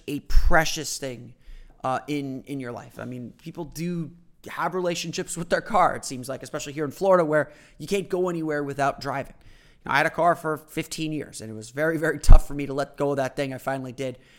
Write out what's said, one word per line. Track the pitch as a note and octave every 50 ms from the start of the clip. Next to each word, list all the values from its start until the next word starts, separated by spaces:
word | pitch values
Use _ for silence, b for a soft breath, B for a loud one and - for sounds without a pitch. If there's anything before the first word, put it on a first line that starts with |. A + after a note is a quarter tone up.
| - -
a | D3 C#3+
precious | - - - - - - F3+ D#3+ D#3+ - - E3 C#3+ - - -
thing, | C#3 C3+ B2 A#2 B2 A#2+ A#2+ b b b b b b b b b -
uh, | C3 C3 - - -
in, | D3 C#3+ C#3 C3+ C3 C3 -
in | - C#3+ C#3
your | B2+ A#2+
life. | A#2+ - - B2 - A2
I | A2+
mean, | A#2+ B2+ B2 B2 A2+ - _
people | - E3 D#3+ D#3+ E3+
do | C3+ - D3 E3 F3 F3+ E3+ D#3+ C3+ - - - _ - _ - -
have | - - D#3+ E3+ E3
relationships | F#3 F3+ F3 F3 E3+ - E3 - - F#3 - -
with | E3 E3+ -
their | G3+ D#3+
car, | - - - F#3+ F3 C#3+ C3
it | A#2 -
seems | - C#3 B2 B2 B2+
like, | C3 -
especially | - C3 - D3+ - D3+
here | C3+ D#3 D3+
in | C#3
Florida, | - - F#3 G3 F#3 F3+ E3
where | D3+ D3+ D3+ C#3+ - B B B B B B
you | F3 -
can't | G3 G3+ E3+ -
go | F#3 F3+ F3+ F3+
anywhere | F3 E3 D#3+ D#3 D3 D3 D3
without | C#3 C#3 C#3 C#3 C#3 - -
driving. | - C#3+ B2+ C#3 B2 - - _ b b b b b b b b b
You | -
know, | B2+
I | C#3
had | D#3
a | D#3+
car | D#3 - E3 F3 E3
for | E3 - D#3 D#3 C#3+
fifteen | - - - D#3+ D3 - - - D#3+ D#3
years, | D#3 D3 - - - -
and | - A2
it | A2
was | A2 G#2+ A2+
very, | B2 C#3+ D#3 D#3+ E3 D3+
very | D#3+ D#3+ - C#3+
tough | - - D3 C#3+ - -
for | C#3+
me | C#3+ C#3+
to | C3+ C3+
let | C#3+ C#3 - -
go | - C#3+ C#3+
of | C#3+ C3+
that | C3 B2+ -
thing. | - C#3+ C3+ C3
I | B2
finally | - C3+ C3+ C3+ C3 B2+
did | A#2 C3 C3+ B2+ - - b b b